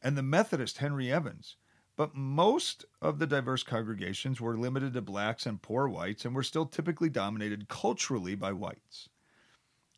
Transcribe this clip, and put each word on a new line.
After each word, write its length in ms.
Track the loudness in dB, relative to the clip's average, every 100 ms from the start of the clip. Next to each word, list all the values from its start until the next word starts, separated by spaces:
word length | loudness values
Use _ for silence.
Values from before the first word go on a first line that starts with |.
and 160 | 0 0
the 60 |
Methodist 560 | 4 4 4 2 -2 -2
Henry 320 | -2 0 2
Evans. 460 | 2 0 -8 -16 -20 _ _ _ -2
But 160 | -2
most 680 | 0 0 6 6 6 2 -6 -12 -2
of 180 | 0 0
the 60 | 2
diverse 380 | 0 2 -2
congregations 760 | 0 0 0 -2 -4 -4 -2 -2
were 160 | -2 0
limited 380 | 0 0 -2 -4
to 60 |
blacks 440 | -4 0 0 0 -2
and 160 | -6
poor 260 | -2 0 0
whites 380 | 0 -4 -4 -4
and 100 | -2
were 80 |
still 220 | -2 0 -2
typically 420 | -2 -2 0 0
dominated 600 | 2 -2 -2 -2 -4 -6
culturally 680 | -4 -2 0 0 0 -2 -2
by 160 | -2
whites. 560 | -2 -6 -8 _ -20 -20 _ _ _ _ _ _ _ _